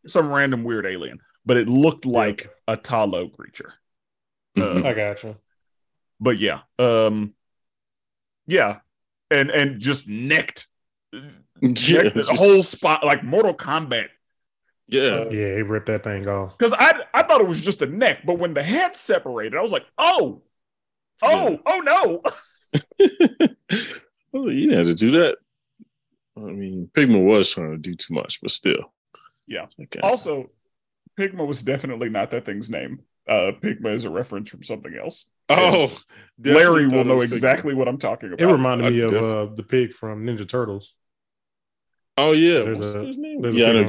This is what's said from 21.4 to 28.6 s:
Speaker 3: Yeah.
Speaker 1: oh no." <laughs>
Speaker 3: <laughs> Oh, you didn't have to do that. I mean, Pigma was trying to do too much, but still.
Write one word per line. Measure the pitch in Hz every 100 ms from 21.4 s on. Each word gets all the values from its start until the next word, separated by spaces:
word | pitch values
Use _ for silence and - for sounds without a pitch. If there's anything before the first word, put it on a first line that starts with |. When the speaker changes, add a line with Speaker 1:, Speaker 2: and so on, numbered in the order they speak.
| 302
Speaker 3:
Yeah. | 165
Speaker 1:
oh | - 370
no." | 302 349 277 170 -
<laughs> | - - - - 147 - -
Speaker 3:
<laughs> | 392 - 330 - 320 - - 208 - - _ _ _ 262
Oh, | 254
you | 131 302
didn't | 113
have | 85
to | 85
do | 110
that. | 156 165 - _ _ _ _ _ _ _ _ _ -
I |
mean, | 107 101 95 92 87
Pigma | - 139 107
was | 92 107 95
trying | - 78
to | 78
do | 80
too | 87 -
much, | 78 - -
but | -
still. | -